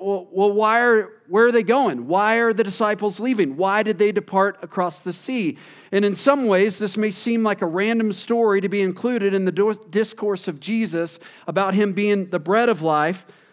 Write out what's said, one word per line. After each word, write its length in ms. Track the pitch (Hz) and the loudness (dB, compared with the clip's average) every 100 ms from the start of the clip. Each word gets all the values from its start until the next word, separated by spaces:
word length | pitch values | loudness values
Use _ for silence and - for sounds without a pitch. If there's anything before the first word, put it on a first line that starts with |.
well, 280 | 196 196 180 | -4 -4 -4
well, 220 | 190 202 | 0 2
why 280 | 202 214 233 | 2 2 4
are, 300 | 240 220 185 - - | 4 2 0 -10 -2
where 200 | 196 233 | 2 4
are 40 | |
they 120 | 233 | 4
going? 420 | 185 254 226 123 123 | 2 2 2 -2 -2
Why 300 | 185 208 226 | 0 2 2
are 180 | 233 | 0
the 100 | 214 | 0
disciples 560 | 202 185 214 208 208 196 | -2 0 -2 0 -4 -4
leaving? 380 | 240 220 147 135 | -2 0 0 0
Why 240 | 190 208 | 0 0
did 160 | 214 185 | 0 2
they 120 | 208 | 0
depart 460 | 202 - 196 196 190 | 0 -2 0 0 -2
across 400 | 170 - 180 170 | -8 -4 -4 -4
the 100 | 180 | -10
sea?" 460 | 175 - 254 170 135 - - - | -10 -6 -4 -4 -6 -16 -20 -4
And 100 | 196 | 0
in 120 | 202 | 0
some 320 | 196 269 285 247 | 0 2 2 4
ways, 320 | 185 208 - | 4 2 0
this 180 | 208 214 | -4 -2
may 140 | 214 | -4
seem 320 | - 240 233 | -4 -2 0
like 180 | 214 202 | 0 -2
a 60 | 180 | -2
random 460 | 175 214 226 220 | -2 0 0 -2
story 480 | 190 - 233 226 196 | -4 -2 0 2 2
to 80 | 196 | 0
be 100 | 202 | -2
included 540 | 190 180 240 240 196 | -2 -2 -2 0 0
in 100 | 196 | 0
the 80 | 185 | -2
do-, 260 | 175 214 214 170 | 0 0 -2 -4
discourse 580 | 196 214 - 208 190 - | -4 -2 -4 -4 -4 -6
of 120 | 147 | -10
Jesus 580 | 180 226 214 165 165 - - - - | -4 -2 -2 -4 -6 -8 -20 -16 -4
about 280 | 165 196 | -2 0
him 180 | 196 208 | 2 0
being 380 | 190 208 202 185 | 0 0 0 -2
the 80 | 175 | -6
bread 320 | 151 214 240 | 0 2 2
of 100 | 175 | 0
life. 460 | 160 151 156 185 - - _ | 0 0 0 -4 -12 -20 _